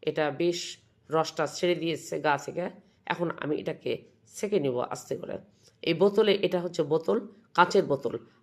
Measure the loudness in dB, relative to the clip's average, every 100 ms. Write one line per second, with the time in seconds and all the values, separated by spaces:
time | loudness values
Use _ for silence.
0 | -4 0 0 2 0 0 -6 -12 _ _
1 | -2 0 0 0 -4 0 0 0 0 -4
2 | -6 -2 0 0 -2 -6 -6 -8 -20 _
3 | -6 -2 -2 -4 -4 -4 -4 -6 -6 -6
4 | -8 _ _ -8 -2 0 0 -2 -4 -6
5 | -8 -8 -8 -12 -14 _ _ _ -2 4
6 | 4 6 4 4 2 0 -2 -2 0 0
7 | 2 -2 -2 -12 _ 4 6 6 2 0
8 | -2 -6 -10 _